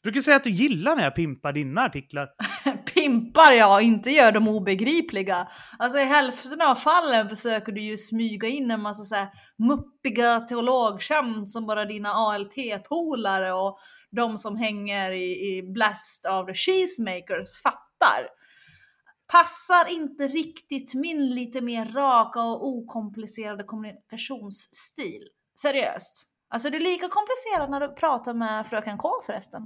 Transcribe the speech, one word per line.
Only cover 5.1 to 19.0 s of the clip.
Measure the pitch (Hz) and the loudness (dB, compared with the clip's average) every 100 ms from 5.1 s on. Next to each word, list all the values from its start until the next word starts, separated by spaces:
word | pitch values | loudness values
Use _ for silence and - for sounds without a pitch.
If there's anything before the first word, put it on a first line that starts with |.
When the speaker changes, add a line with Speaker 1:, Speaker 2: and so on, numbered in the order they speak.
| 196 190 180 180 - - - | -4 -2 -2 -4 -12 -20 -4
Speaker 2:
Alltså, | 247 269 | -2 2
i | |
hälften | 269 294 269 247 254 294 | 4 4 2 -4 -10 0
av | 320 | 2
fallen | 240 302 339 330 233 208 | 4 4 4 4 2 0
försöker | 214 240 220 214 | -4 -2 -2 -4
du | 202 | -8
ju | 214 214 | -6 -6
smyga | - 226 226 208 220 | -4 -2 -2 -2 -4
in | 277 254 | -2 -2
en | 226 | -2
massa | 208 208 | -4 -8
så | 202 | -6
här | 208 196 - - _ | -4 -4 -10 -20 _
muppiga | 226 285 - _ 269 220 240 233 | 0 2 -4 _ -6 0 2 2
teologskämt | 233 240 240 254 226 202 - 302 254 220 202 | 0 -4 0 2 2 -2 -2 -2 0 -6 -8
som | 233 220 | -8 -4
bara | 214 | -4
dina | 208 214 208 | -4 -6 -4
A | 202 220 | 0 0
L | 208 202 | -2 -6
T-polare | 269 247 202 - 320 330 269 208 190 185 | -10 -8 -8 -6 -4 -4 -4 -2 0 -2
och | 185 196 196 - - _ | -2 -4 -6 -20 -20 _
de | 208 233 214 | -4 -4 -4
som | 214 208 | -8 -4
hänger | 226 208 202 202 190 | -4 -4 -6 -4 -4
i, | 185 180 180 202 185 | -4 -6 -6 -6 -6
i | |
Blast | 185 190 214 196 - - - | -8 -2 0 0 -4 -4 -2
of | 190 185 | -4 -4
the | |
Cheesemakers | 185 - 381 370 - 220 185 180 180 190 - | -4 0 2 0 -2 -4 -6 -6 -6 -6 -4
fattar. | - - _ _ 226 110 127 _ _ _ _ _ _ _ | -4 -4 _ _ 2 2 -4 _ _ _ _ _ _ _